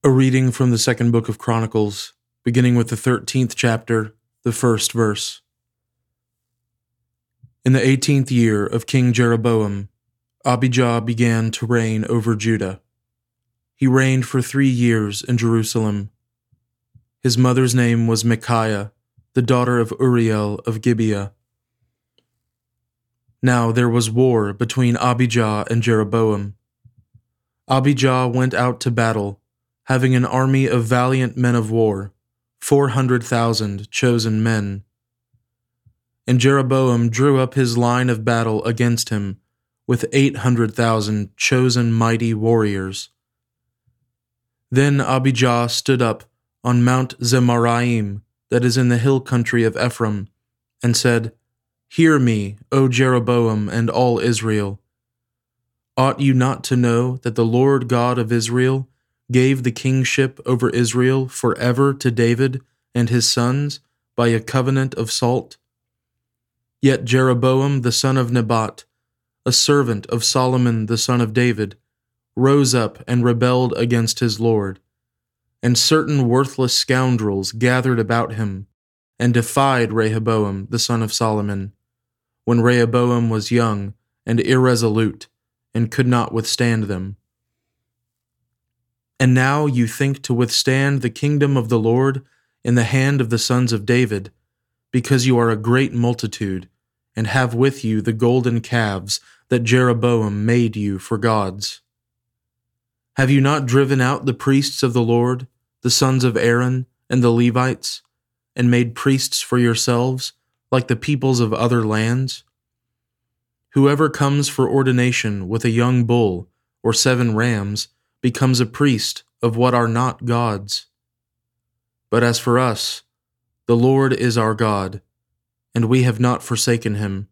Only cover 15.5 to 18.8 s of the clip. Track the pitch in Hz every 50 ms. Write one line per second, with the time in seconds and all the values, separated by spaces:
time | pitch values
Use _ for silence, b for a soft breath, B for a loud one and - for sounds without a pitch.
15.5 | 113 113 110 110 - 117 110 107 104 104 101 104 _ _ _ _ _ _ _ _
16.5 | _ _ _ _ _ _ _ _ _ - _ _ _ _ _ 131 117 113 127 127
17.5 | 123 127 131 123 117 127 120 117 117 117 117 113 113 107 110 117 117 113 - -
18.5 | 120 113 110 110 107 101